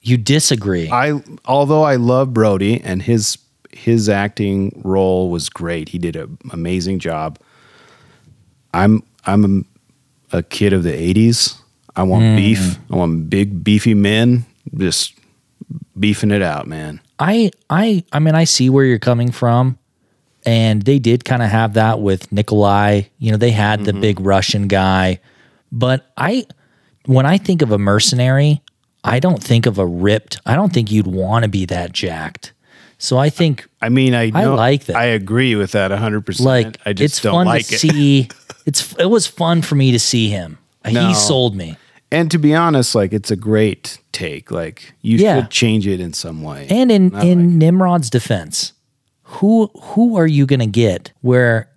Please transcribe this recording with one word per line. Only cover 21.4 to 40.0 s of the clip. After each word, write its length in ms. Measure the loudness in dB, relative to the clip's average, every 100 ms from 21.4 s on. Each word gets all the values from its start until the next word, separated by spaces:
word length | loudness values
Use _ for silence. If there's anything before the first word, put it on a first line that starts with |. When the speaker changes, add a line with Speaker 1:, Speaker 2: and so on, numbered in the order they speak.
| 0
Speaker 1:
have 260 | 0 0
that 260 | 2 0 0
with 300 | 0 -2 -4
Nikolai. 680 | -4 0 2 2 4 2 0 -2 _
You 140 | -2
know, 40 | 0
they 140 | 0
had 340 | 2 0 0
the 80 | -2
Speaker 2:
Mm-hmm. 80 | -2
Speaker 1:
big 200 | -2 0
Russian 480 | 0 0 0 -4 0
guy, 500 | 0 2 2 0 -2 _ _ _ _ _
but 360 | -4 -2 -2 _ -6
I, 300 | -4 -4 -6 -18 _ _ _ _ 0
when 200 | 2 4
I 100 | 0
think 220 | 0 0
of 120 | 2
a 60 | 2
mercenary, 840 | 2 2 2 0 2 2 2 0 _ _ _ _
I 140 | -4 0
don't 240 | 0 -2
think 240 | 0 2 2
of 120 | 0
a 80 | -4
ripped, 540 | 0 0 0 _ -12 -2
I 80 |
don't 180 | 0 0
think 180 | 0 0
you'd 160 | 0 0
wanna 420 | -4 -2 0 0
be 180 | -2 -4
that 260 | -6 -6
jacked. 600 | -6 -8 -8 -12 -14 -20 _ _ _ _ _
So 200 | -2 0
I 120 | 0
think 360 | 0 0 0 -8 _
Speaker 2:
I 60 | 0
mean, 260 | 2 2
I 100 | 2 0
Speaker 1:
I 80 | 0
Speaker 2:
know, 100 | 0
Speaker 1:
like 300 | 2 2 0
that. 120 | -2 -2
Speaker 2:
I 100 | 0
agree 500 | -2 -2 0 0 0
with 160 | -2
that 180 | -2 -2
a 60 | -2
hundred 260 | -2 -4
percent. 220 | -6 -2 2
Speaker 1:
Like, 320 | 2 0 -6 -6
Speaker 2:
I 60 |
just 220 | -2 -2 -2
Speaker 1:
it's 60 |
Speaker 2:
don't 100 | -2
Speaker 1:
fun 120 | 0 2
Speaker 2:
like 200 | 0 -2
Speaker 1:
to 80 |
Speaker 2:
it. 40 | -2
Speaker 1:
see. 480 | 0 2 2 2 0
Speaker 2:
<laughs> 40 | -8 _ -10 -6
Speaker 1:
It's, 280 | -6 -8 -2
it 80 | 0
was 200 | 2 0
fun 360 | -4 0 0
for 120 | 0
me 160 | 0 2
to 80 |
see 300 | 2